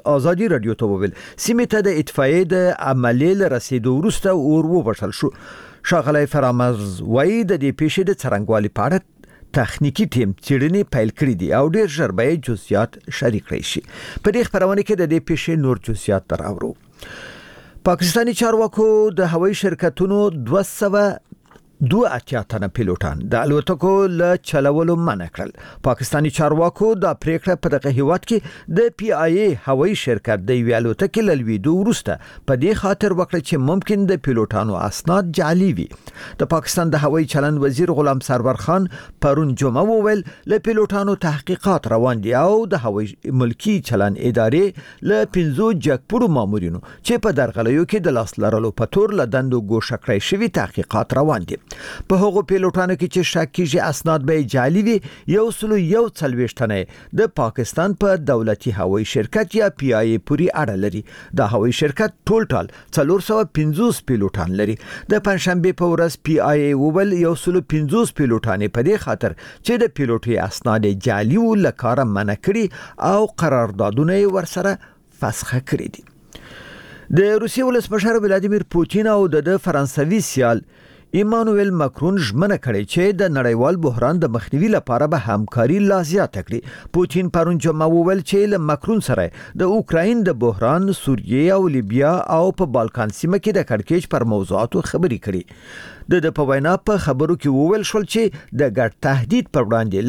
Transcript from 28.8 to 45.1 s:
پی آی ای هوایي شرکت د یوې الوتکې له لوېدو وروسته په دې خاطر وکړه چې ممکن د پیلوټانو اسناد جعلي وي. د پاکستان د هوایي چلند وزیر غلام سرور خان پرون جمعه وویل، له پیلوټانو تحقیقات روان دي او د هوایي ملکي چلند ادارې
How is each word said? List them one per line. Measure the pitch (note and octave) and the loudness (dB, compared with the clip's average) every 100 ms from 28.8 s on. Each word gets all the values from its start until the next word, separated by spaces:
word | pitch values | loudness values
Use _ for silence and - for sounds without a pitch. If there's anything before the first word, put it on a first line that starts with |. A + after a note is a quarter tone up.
| A#3 - | 0 0
پی | A3 D#3 | -2 0
آی | E3 F3+ | 2 2
ای | G#3+ C3+ - | 2 0 -2
هوایي | C3+ F3+ G3 | 0 0 0
شرکت | - G#2+ - G#2+ G2 | -2 -2 -2 -2 0
د | B2+ | 0
یوې | A#2 A2+ | 2 0
الوتکې | A#2 G#2+ F#3+ A3 G#3 | 0 0 -2 0 2
له | D3 | 0
لوېدو | A2+ G#2 B2 F3+ | 0 -2 0 2
وروسته | G#3 G#3 - E2+ - - - | 2 0 -4 -8 -10 -10 -2
په | B2+ | 2
دې | E3+ G#3 | 2 2
خاطر | G3 G3 G#3 F3+ | 0 0 0 0
وکړه | F3+ F3 - | 0 -2 -2
چې | D3+ C3 | 0 2
ممکن | D#3+ - G3+ G3 | 0 0 0 2
د | F3+ - | 0 0
پیلوټانو | A2+ G#2+ G#2+ A2 F#2 G2 | 0 0 0 -2 -2 -4
اسناد | - D#3+ F#3+ F3 D#3+ | -4 0 0 0 -2
جعلي | D#3 F3 G3 - | 0 2 2 0
وي. | - - - - - - | -4 -10 -20 -20 -18 -4
د | - D#3+ | -2 -2
پاکستان | - - E3 D3 | -2 -2 0 0
د | |
هوایي | D3 D#3 D#3 D3+ | 2 2 0 0
چلند | D3 D3+ C#3 | 0 0 0
وزیر | B2+ F3 D3 | 2 0 2
غلام | D3 C3 - | 2 0 -2
سرور | B2 A#2+ B2+ - | 0 0 -2 0
خان | F#3 F#3 - - - D3 | 0 0 -6 -18 -2 2
پرون | C#3 D3+ A#2+ | 2 0 0
جمعه | C#3 A#2+ G#3 | 0 2 2
وویل، | A3+ G#3 G#3 - - - | 2 2 0 -2 -12 -2
له | G#3 A3 | 0 2
پیلوټانو | A3 G#3 G3+ G3 G3 E3+ | 0 0 0 -2 0 -2
تحقیقات | D3 - F#3 G3+ E3 A2 | -4 -4 -2 0 0 2
روان | A2+ B2+ A#2 G2+ | 2 2 0 0
دي | A#2+ | 2
او | F3 G#3+ A3 | 4 2 0
د | E3+ A2+ | -2 -2
هوایي | G2+ G#2+ - - C3 | -2 -4 -8 -4 0
ملکي | A#2+ A#2+ G#3 G3 - | 0 -2 -2 -2 0
چلند | G#2+ G2+ G2 B2 | 0 0 0 -2
ادارې | A#2 A2+ D3+ G3 - - - D3+ | 2 2 2 2 -2 -16 -8 -2